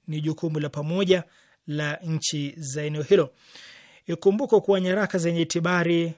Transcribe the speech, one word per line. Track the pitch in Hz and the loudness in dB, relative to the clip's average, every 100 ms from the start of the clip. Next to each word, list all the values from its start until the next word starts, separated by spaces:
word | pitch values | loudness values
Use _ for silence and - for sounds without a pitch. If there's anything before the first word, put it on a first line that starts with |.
| - | -10
ni | 151 | -4
jukumu | 151 156 165 151 | -4 -4 -4 -4
la | 147 | -4
pamoja | 147 151 180 190 180 - _ _ _ - | -6 -4 0 2 2 0 _ _ _ -8
la | 147 147 151 | -4 -4 -4
nchi | 165 156 - 151 143 165 | -4 -4 -2 -4 -6 -8
za | 143 143 | -8 -6
eneo | 151 151 | -4 -4
hilo. | 143 196 143 - _ - - - - - - | 4 4 4 -6 _ -20 -20 -20 -20 -16 -8
Ikumbukwe | 165 202 208 269 214 | 0 2 2 4 4
kuwa | 208 196 | 4 2
nyaraka | 185 190 190 185 | 2 0 0 0
zenye | 170 170 | 0 0
itibari | 160 175 170 180 170 170 170 | 0 0 0 2 2 2 0